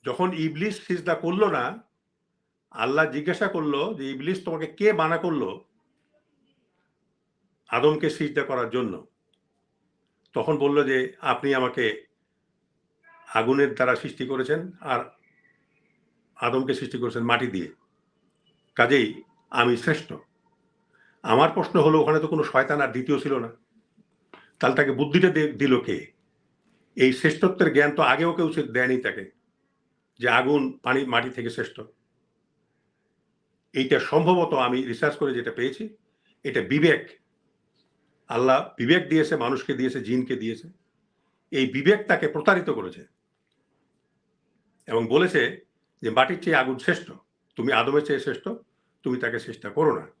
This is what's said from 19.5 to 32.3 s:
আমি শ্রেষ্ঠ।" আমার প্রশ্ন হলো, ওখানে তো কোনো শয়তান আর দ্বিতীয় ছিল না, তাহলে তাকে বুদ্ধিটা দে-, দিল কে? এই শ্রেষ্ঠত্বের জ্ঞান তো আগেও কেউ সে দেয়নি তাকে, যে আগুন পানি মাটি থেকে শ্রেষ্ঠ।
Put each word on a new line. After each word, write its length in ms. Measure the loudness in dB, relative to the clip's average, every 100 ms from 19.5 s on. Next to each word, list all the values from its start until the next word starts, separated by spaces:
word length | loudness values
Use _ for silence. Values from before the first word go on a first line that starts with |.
আমি 260 | 0 2 2
শ্রেষ্ঠ।" 360 | 0 -4 -4 -16 _ _ _ _ _ _ _ _ _ _
আমার 280 | 2 4 4
প্রশ্ন 300 | 2 0 4
হলো, 200 | 6 6
ওখানে 200 | 4 2
তো 60 | 0
কোনো 160 | -2
শয়তান 380 | 0 0 2 0
আর 80 | 0
দ্বিতীয় 320 | -2 -2 -2
ছিল 180 | 0 -4
না, 100 | -6 -14 _ _ _ _ _ _ _ -20 _ _
তাহলে 160 | 0 2
তাকে 160 | 0
বুদ্ধিটা 380 | 0 0 4 4
দে-, 220 | 2 -2
দিল 320 | -2 2 2
কে? 280 | 0 -8 -8 _ _ _ _ _ _ _ _ 2
এই 160 | 2
শ্রেষ্ঠত্বের 600 | 4 0 2 0 2 2
জ্ঞান 240 | 4 2 2
তো 60 |
আগেও 300 | 2 2 0
কেউ 200 | 0 -2
সে 100 | -2
দেয়নি 380 | -4 -2 0 0
তাকে, 380 | -4 -8 -14 _ _ _ _ _ _ _ _ _
যে 80 | 2
আগুন 500 | 2 4 2 0 -4
পানি 280 | -2 -2 0
মাটি 240 | -2 -2
থেকে 200 | -8 -8
শ্রেষ্ঠ। 300 | -6 -10 -10 -20 _ _ _ _